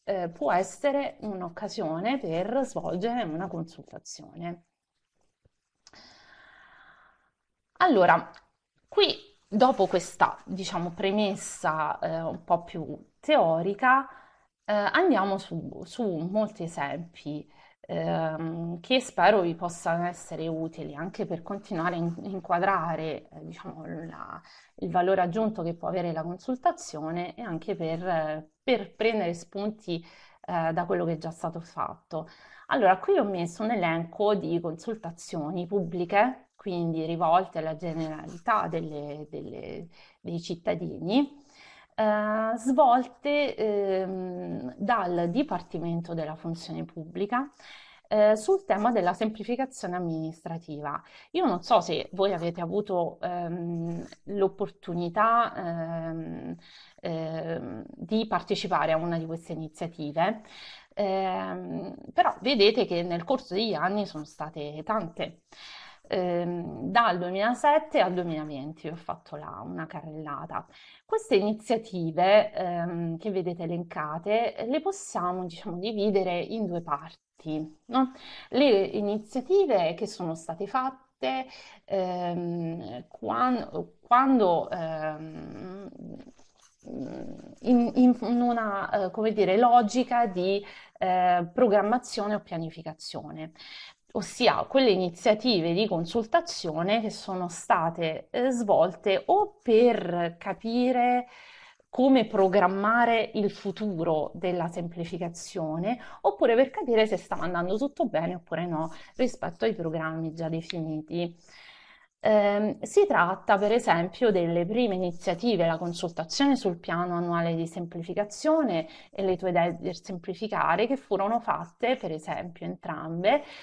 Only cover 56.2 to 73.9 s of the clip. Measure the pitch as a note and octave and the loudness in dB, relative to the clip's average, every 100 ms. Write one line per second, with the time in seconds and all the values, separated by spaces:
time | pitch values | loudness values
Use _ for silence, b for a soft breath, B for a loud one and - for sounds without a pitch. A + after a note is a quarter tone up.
56.2 | D#3+ E3 D#3+ E3+ B B B _ - D#3+ | -8 -10 -10 -12 B B B _ -6 -6
57.2 | D#3+ D#3+ E3 E3 A#2 G#2+ - - F3 A3 | -6 -6 -6 -6 -6 -10 -12 -12 -2 -2
58.2 | A3 F3 - G3 G#3 E3 D#3+ D#3+ E3+ E3 | 0 -2 -2 -4 0 0 2 0 0 -2
59.2 | D#3+ E3 - D#3+ D#3 - E3+ E3 D3 D#3 | -4 -8 -8 -10 -10 -10 -10 -8 -6 0
60.2 | F#3 A3+ B B B B B - G3+ F#3+ | 0 -2 B B B B B -4 -2 0
61.2 | F#3+ F#3+ F#3+ F3+ F3+ E3+ F3+ - - - | 0 -2 -4 -6 -6 -8 -8 -12 -2 2
62.2 | - - A#3 B3+ G3+ G#3+ G3+ F3 F3 E3+ | 2 2 2 6 6 6 2 0 -2 -2
63.2 | E3+ D#3+ - F#3 A3+ D#3 F3 G#3 G3 D3+ | 0 -2 -2 -4 -2 0 0 0 -4 -8
64.2 | D3+ - D#3+ D#3+ D3 D3+ D3+ G#3+ E3+ - | -12 -10 -10 -8 -10 -8 -4 -4 -4 -6
65.2 | D3+ - _ B B B B B - F#3 | -10 -10 _ B B B B B -4 -2
66.2 | F3+ F3 F3 F3 E3+ - - G3+ F#3 F3+ | 0 0 -2 -4 -6 -8 0 2 2 2
67.2 | F3 F#3+ A3 B3 D4 D#4 D#4 C#4+ F#3 F3+ | -2 -2 -2 2 4 4 2 2 2 0
68.2 | F3 D#3 D3+ C#3+ C#3+ D#3+ D#3 E3+ - E3+ | -4 -4 -6 -10 -10 -12 -12 -10 -10 -10
69.2 | - D3 D#3 - D#3 F3 D#3+ D#3 D#3+ D#3 | -12 -14 -12 -12 -10 -8 -10 -10 -12 -12
70.2 | D3+ C#3 D#3+ - - B B B - A4 | -10 -10 -8 -10 -10 B B B -4 -4
71.2 | - G3+ G#3 G#3+ - A3+ A3+ F3+ E3 D#3+ | 4 4 4 -2 -2 -2 -2 -4 -2 2
72.2 | F#3 G#3 G#3 - F3+ F3 E3+ E3+ E3+ E3 | 6 6 6 0 -4 -2 -4 -4 -4 -4
73.2 | A3 F#3+ F3+ F3 E3 E3+ E3+ | -4 -4 -4 -4 -4 -4 -6